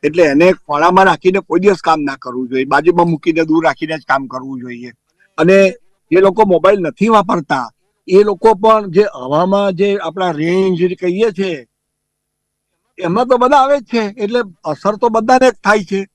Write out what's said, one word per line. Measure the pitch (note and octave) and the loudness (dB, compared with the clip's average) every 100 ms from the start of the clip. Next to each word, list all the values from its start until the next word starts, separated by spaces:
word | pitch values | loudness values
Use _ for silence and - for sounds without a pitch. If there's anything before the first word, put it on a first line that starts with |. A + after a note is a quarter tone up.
એટલે | D3 D#3+ | -4 0
એને | D#3+ C#3 F3+ | 2 4 2
ખોળામાં | F#3 _ D3 E3 F3+ F#3+ | 2 _ -2 2 4 2
રાખીને | - F#3 F#3+ | 2 0 -2
કોઈ | F#3 D#3+ | -2 0
દિવસ | G3 F#3+ | 0 0
કામ | - D#3 | 0 -2
ના | C#3+ C3+ | -2 -8
કરવું | C3 B2 B2+ | -12 -10 -6
જોઈએ, | C3 C3 | -6 -2
બાજુમાં | C#3+ D#3+ F3 E3+ | 0 2 2 2
મૂકીને | D#3 E3+ D#3+ | 0 -2 -2
દૂર | D#3+ D#3+ D#3+ | 0 0 0
રાખીને | C#3+ D#3 D#3 | -4 -8 -8
જ | _ | _
કામ | C3+ C3 | -4 -4
કરવું | C3 C3 C3+ | -12 -12 -14
જોઈએ. | B2 A#2+ B2 A2+ _ _ _ - | -12 -14 -16 -20 _ _ _ -2
અને | D#3+ G3 G3 E3+ _ _ _ | 2 4 4 0 _ _ _
જે | E3+ | 2
લોકો | G3 F#3+ G#3+ | 2 2 2
મોબાઈલ | E3+ F#3 G3+ | 4 2 2
નથી | E3 - G#3 | -2 -4 0
વાપરતા | A3 F#3+ F3+ D3+ C#3 A#2 _ _ _ - | 2 0 -4 -4 -6 -6 _ _ _ 0
એ | F#3 | 2
લોકો | G#3+ F#3+ A3 | 2 2 2
પણ | G#3 A3+ A3 G3+ | 2 2 2 2
જે | E3+ G#3 C3+ | 0 0 -2
હવામાં | B2+ D3 F#3 G3 G3+ | -4 -2 0 0 -2
જે | F3 G3+ G3+ | -2 -2 -2
આપણા | E3 D#3 F3+ | -6 -6 -4
રેન્જ | D3+ D#3+ F3+ F#3+ F3 F3+ F3+ | -2 -2 0 0 0 -2 -2
કહીએ | F3+ F#3 A3+ | -6 -2 -2
છે | F3+ G3 D#3 A#2 _ _ _ _ _ _ _ _ _ _ _ _ _ | -2 -6 -6 -14 _ _ _ _ _ _ _ _ _ _ _ _ _
એમાં | F3+ F#3+ B3 | -4 -2 0
તો | B3+ | 2
બધા | B3+ C#4 | 4 2
આવે | C4+ C#4+ | 2 0
જ | |
છે, | - A#3+ G#3 A3 | -2 -4 -4 -6
એટલે | G3+ A#3+ G#3+ E3+ | -4 -4 -6 -10
અસર | E3 D3+ G3 G#3+ | -10 -6 -4 -2
તો | A#3+ | 0
બધાને | A3+ A3+ B3+ C4 | 0 2 4 4
જ | - | 0
થાય | G3+ G#3+ | -2 -2
છે. | F3+ G3 G3 | -2 -6 -6